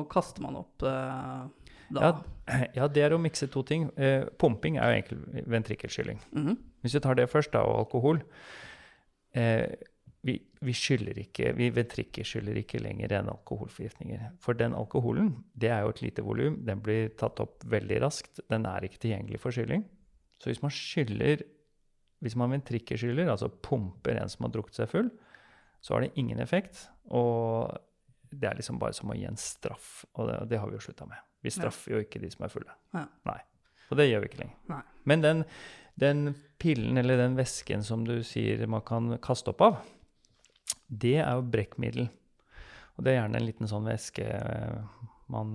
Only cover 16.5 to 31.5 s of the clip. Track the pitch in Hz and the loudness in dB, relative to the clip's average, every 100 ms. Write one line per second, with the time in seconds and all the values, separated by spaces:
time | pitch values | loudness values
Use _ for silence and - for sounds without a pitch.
16.5 | 156 113 101 107 110 110 - 113 - 110 | 0 -4 -4 0 0 0 -2 -4 -2 -8
17.5 | - 117 107 101 107 135 - - - - | -6 -2 -2 2 2 2 -2 -12 -16 -4
18.5 | 110 107 95 95 - 117 104 104 - 127 | -2 -2 -4 -8 -4 -2 -2 -4 -6 -4
19.5 | 120 113 165 208 - _ _ _ _ - | -2 0 0 -2 -12 _ _ _ _ -6
20.5 | 120 143 - - - 120 104 127 151 - | -4 -4 -4 -4 -2 0 2 2 2 -2
21.5 | _ _ _ _ _ _ - 117 120 123 | _ _ _ _ _ _ -8 -4 0 0
22.5 | 139 - 117 - - 120 131 175 107 - | 0 -2 -4 -2 -4 -2 0 0 0 -2
23.5 | - - 127 95 - - 113 - - 120 | -6 -4 -2 -2 -4 -2 -2 -2 -4 -4
24.5 | 113 - - 117 170 240 - - - - | -4 -6 -4 -2 2 0 -2 -20 -20 -20
25.5 | - _ _ - - 131 - 120 113 123 | -20 _ _ -2 0 0 0 -2 -2 0
26.5 | 180 - - - - - 123 120 117 113 | 0 -2 -12 -20 -20 -4 2 2 2 0
27.5 | 113 117 - _ _ _ _ - 143 117 | 0 -2 -6 _ _ _ _ -18 -4 -4
28.5 | - 113 123 - - 104 - 98 113 - | -4 -6 -2 -4 -4 -6 -6 -6 -6 -8
29.5 | - - - - - - - 113 113 110 | -6 -8 -8 -16 -20 -16 -6 -4 -4 -2
30.5 | 113 104 110 - - - - - _ 120 | -4 -4 -8 -12 -16 -16 -18 -20 _ -8